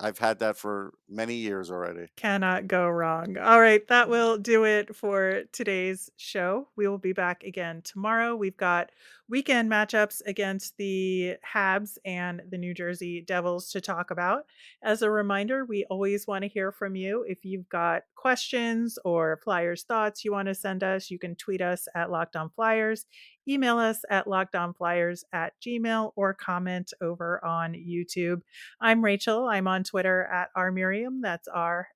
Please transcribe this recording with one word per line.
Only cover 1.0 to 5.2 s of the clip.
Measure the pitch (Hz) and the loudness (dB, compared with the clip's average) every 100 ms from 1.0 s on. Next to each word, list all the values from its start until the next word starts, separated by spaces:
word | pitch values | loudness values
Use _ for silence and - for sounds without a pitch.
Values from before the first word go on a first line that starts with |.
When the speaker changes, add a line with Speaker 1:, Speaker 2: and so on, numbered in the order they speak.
| - | -12
Speaker 1:
many | 104 113 120 | -6 -4 -2
years | 110 98 87 | -2 -4 -4
already. | 90 87 85 85 | -6 -6 -8 -12
Speaker 2:
Cannot | - 214 196 185 185 196 | -6 -2 0 0 0 0
go | 180 175 | 2 2
wrong. | 170 165 160 170 185 | 2 0 -2 -4 0
All | - 226 | 8 10
right, | 226 214 214 | 10 8 6
that | 240 226 | 6 6
Speaker 1:
Mm. | |
Speaker 2:
will | 233 226 220 | 4 4 2
do | 220 220 | 4 6
it | 220 208 214 | 6 4 0
for | 208 208 196 | -4 -2 2